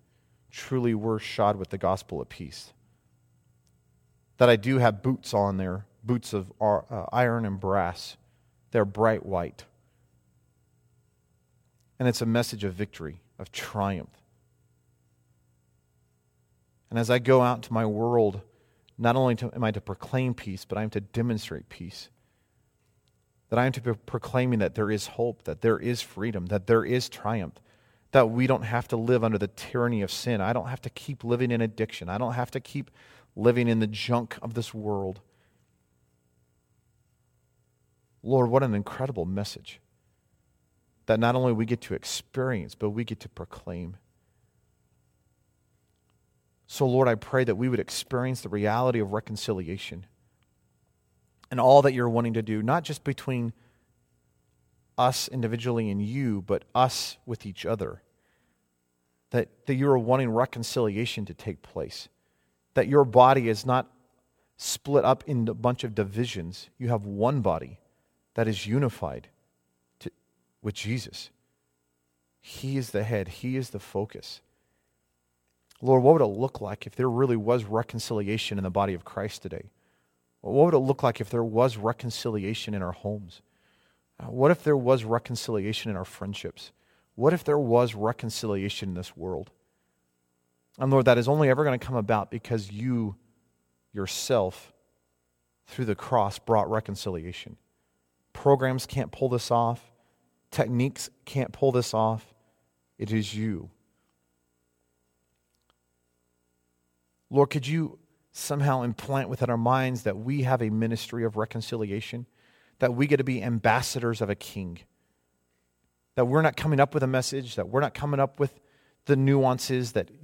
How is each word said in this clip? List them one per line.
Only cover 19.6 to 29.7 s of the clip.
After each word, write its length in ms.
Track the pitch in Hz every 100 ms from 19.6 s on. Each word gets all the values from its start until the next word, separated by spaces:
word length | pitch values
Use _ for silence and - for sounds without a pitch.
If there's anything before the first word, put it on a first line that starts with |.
I 80 | 113
to 80 | 104
proclaim 520 | - 95 - 131 127
peace, 300 | 120 101 95
but 140 | - 104
I 60 |
am 60 | 107
to 100 | 104
demonstrate 680 | 101 120 120 107 - 78 -
peace. 400 | - 87 - - _ _ _ _ _ _ _ _ _ _ _ _ _ -
That 100 | 113
I 80 | 127
am 60 |
to 80 | 123
be 120 | 120 107 -
proclaiming 540 | 117 - 127 127 113
that 160 | 90 -
there 140 | 104
is 180 | 107 -
hope, 340 | - 120 -
that 160 | - 76
there 180 | 113 104
is 240 | 117 120
freedom, 440 | - - 113 104 90
that 220 | 101 92
there 160 | 113
is 240 | - 123 -
triumph, 460 | - 104 113 85 - _ _ _ _ _
that 180 | 139 113
we 160 | 117 131
don't 160 | 131
have 240 | 110 120 -
to 80 | 117
live 280 | 117 123
under 140 | 113 104
the 100 | 101
tyranny 540 | - -